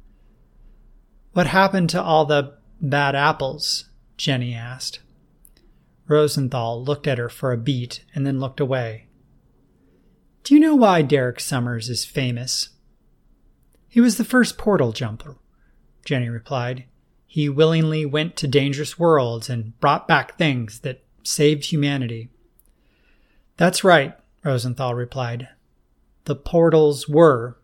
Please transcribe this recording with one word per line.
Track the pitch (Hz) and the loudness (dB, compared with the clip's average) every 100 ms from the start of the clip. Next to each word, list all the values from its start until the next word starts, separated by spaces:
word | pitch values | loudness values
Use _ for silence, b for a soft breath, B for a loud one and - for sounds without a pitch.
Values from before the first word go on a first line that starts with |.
| - _ _ _ _ _ - _ _ _ _ _ _ | -20 _ _ _ _ _ -20 _ _ _ _ _ _
"What | 180 156 | -2 2
happened | 190 190 190 165 | 4 2 2 0
to | 180 | -2
all | 170 156 | 2 2
the | 151 147 139 - _ - | 4 0 -2 -10 _ -8
bad | 139 143 143 | -2 0 0
apples?" | 139 147 151 135 151 - - - _ _ - | 2 0 0 -4 -6 -6 -8 -10 _ _ -8
Jenny | - 127 123 | -4 -2 -4
asked. | 117 117 131 - - _ _ _ _ - _ _ _ _ _ - | -10 -12 -12 -14 -14 _ _ _ _ -20 _ _ _ _ _ 0
Rosenthal | 151 151 147 131 127 117 117 | 2 2 0 -4 -4 -4 -6
looked | 131 147 151 | -6 -4 -4
at | 123 | -4
her | 120 | -6
for | - 135 | -6 -6
a | 120 | -4
beat | 117 127 123 - _ 143 | -2 -4 -6 -14 _ -6
and | 139 | -4
then | 131 | -4
looked | 131 131 | -6 -4
away. | 135 131 113 110 _ _ _ _ _ _ _ _ _ _ _ _ _ _ | -4 -2 -6 -10 _ _ _ _ _ _ _ _ _ _ _ _ _ _
"Do | - | 4
you | 294 | 6
know | 311 | 6
why | 294 214 175 | 6 6 4
Derek | 139 143 123 - | 4 2 0 -4
Summers | - 131 120 117 117 | -6 -4 -4 -6 -6
is | 117 | -8
famous?" | - - 127 120 127 - - _ _ _ _ _ _ _ _ _ _ _ _ | -6 -4 -4 -4 -6 -6 -8 _ _ _ _ _ _ _ _ _ _ _ _
"He | 233 | 4
was | 240 196 | 4 2
the | |
first | 220 254 226 - | 0 2 2 0
portal | 214 190 120 | 0 2 0
jumper," | 110 117 110 147 131 _ _ _ _ _ _ | -2 -8 -10 -16 -20 _ _ _ _ _ _
Jenny | - 135 120 | -6 -4 -4
replied. | 117 - 135 120 127 - _ _ _ _ | -8 -6 -6 -4 -8 -14 _ _ _ _
"He | 156 147 | -4 -2
willingly | 139 160 160 156 156 | 2 2 2 0 -2
went | 151 151 165 - | -4 -4 -6 -6
to | 147 | -2
dangerous | 139 139 139 147 - | 0 0 -4 -8 -2
worlds | 170 151 123 117 110 | 2 2 0 -6 -8
and | 120 110 - | -8 -8 -2
brought | 147 156 - | 0 0 2
back | 151 - - | 0 0 -2
things | 160 123 110 - | -2 -2 -6 -10
that | - - _ _ | -12 -14 _ _
saved | - - 147 151 - | -8 2 2 2 -2
humanity." | 156 143 139 120 117 117 _ _ _ _ _ _ _ _ _ _ _ _ - | -2 -2 -2 -6 -8 -14 _ _ _ _ _ _ _ _ _ _ _ _ 0
"That's | 170 - | 0 4
right," | 196 165 139 - _ _ | 6 6 4 -8 _ _
Rosenthal | 151 127 123 123 131 | -2 -2 -2 -4 -4
replied. | 120 120 135 120 120 127 _ _ _ _ _ _ _ - | -4 -6 -6 -8 -8 -14 _ _ _ _ _ _ _ -8
"The | 147 | -8
portals | - 170 165 160 151 139 - | -2 2 4 6 4 2 0
were, | 151 165 123 120 - | 6 6 4 -2 -14